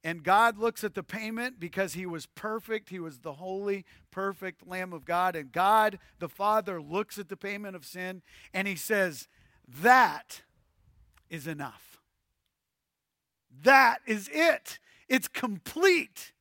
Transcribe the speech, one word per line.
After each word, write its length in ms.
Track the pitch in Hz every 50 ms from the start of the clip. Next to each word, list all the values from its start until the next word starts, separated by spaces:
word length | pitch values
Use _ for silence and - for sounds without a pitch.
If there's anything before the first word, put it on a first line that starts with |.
| -
And 160 | 160 170 170
God 360 | 143 175 190 208 233 233 226 202
looks 260 | 226 233 - - -
at 100 | 208 -
the 80 | 196
payment 560 | 180 - - 226 220 220 226 226 240 254 254 220
because 360 | 170 175 - 185 196 175 -
he 100 | 175 185
was 220 | 180 170 160 139
perfect. 640 | _ _ - - 214 220 226 - 220 220 220 208 -
He 80 | 185 185
was 220 | 165 160 143 123
the 120 | 127 160
holy, 540 | 139 143 180 185 190 196 202 202 202 196 185 _ - _ _ _
perfect 560 | - 185 196 196 190 - 190 185 170 _ -
Lamb 260 | 180 185 185 185 180
of 140 | 175 156 135
God. 280 | - 170 175 180 185 170
And 160 | 160 143 131
God, 480 | - 165 185 196 214 220 214 214 202 190 _ _ _ _
the 100 | 175 151
Father, 500 | - - 196 208 214 220 202 190 185 165
looks 400 | 147 143 165 196 214 _ - 208
at 120 | 196 151
the 80 | 196 -
payment 360 | - 196 202 202 208 202 190
of 120 | 175 135
sin 340 | - - 180 185 185 190 180 _ _ - - - -
and 160 | - 185 196 202
he 80 | 190
says, 520 | 151 - - 220 202 190 180 147 127 - _ _ _ _ _ _ _ _
"That 760 | - 120 139 170 240 254 262 240 175 147 147 - _ - - _ _ _ _ _ _ _ _ _ _ _ _ _ _ _ _ _ _
is 160 | 160 160 135
enough. 560 | 160 156 147 139 123 107 - - - - _ _ _ _ _ _ _ _ _ _ _ _ _ _ _ _ _ _ _ _ _ _ _ _ _ _ _ _ _ _ _ 127 131
That 400 | 147 240 277 269 262 233 - - _
is 240 | - 220 208 190 277
it. 480 | 294 311 330 330 269 - _ - - - _ _ _ _ _ -
It's 180 | 262 247 -
complete." 1080 | - - - - 233 202 175 _ - - 311 370 392 359 330 - - _ - - - _ _